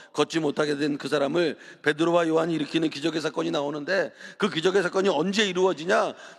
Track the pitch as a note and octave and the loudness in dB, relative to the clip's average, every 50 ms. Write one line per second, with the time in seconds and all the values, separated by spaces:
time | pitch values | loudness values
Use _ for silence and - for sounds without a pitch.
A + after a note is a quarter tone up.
0 | - - - - D3 D3 - E3 D#3 C#3+ C3+ - D#3 D3 D3 C#3 D3+ D3 D3 C3+ | -20 -8 -2 -2 -2 0 0 -2 -2 0 0 0 0 0 0 -2 -2 -2 -2 -4
1 | - C3+ C#3+ D3 C#3 C3+ D3+ F3 F3 D3 A2 - - - - - - D3 D3+ D3 | -4 -2 0 0 0 0 0 0 0 0 -2 -6 -14 -20 -20 -2 -2 -2 0 2
2 | E3 E3+ E3+ F3 E3+ D#3+ D#3+ D#3+ E3 F3 E3 D#3 D3 - - E3 E3 D3 C#3+ C#3+ | 2 4 4 4 4 4 2 2 2 0 0 -2 -4 -2 0 0 0 0 -2 -2
3 | C#3+ E3+ E3 E3+ C#3+ D#3 D#3+ F3+ E3 E3 E3 D3 C#3+ C#3+ D3+ D3+ D3 E3+ F#3 G3 | -4 -4 -4 -2 -4 -4 -4 -4 -4 -2 -2 -2 -4 -4 -6 -6 -4 -2 0 0
4 | D#3+ A2 - - - - - - G3+ G3+ C3+ D#3+ D#3 F#3 F3+ G3+ F3 F3 - F#3+ | -2 -2 -6 -14 -20 -18 -4 -2 -2 0 0 2 0 2 4 4 2 2 0 2
5 | F#3+ G3 E3+ C#3+ E3 G3 F#3+ A3 G#3+ G3 F3 F#3 F#3 F#3+ E3+ C#3+ D#3+ F3+ G#3+ A3+ | 2 2 2 2 2 2 2 2 0 2 2 2 2 2 2 0 0 0 2 2
6 | G3+ D#3 A2+ - - - - | 2 0 -4 -8 -16 -20 -14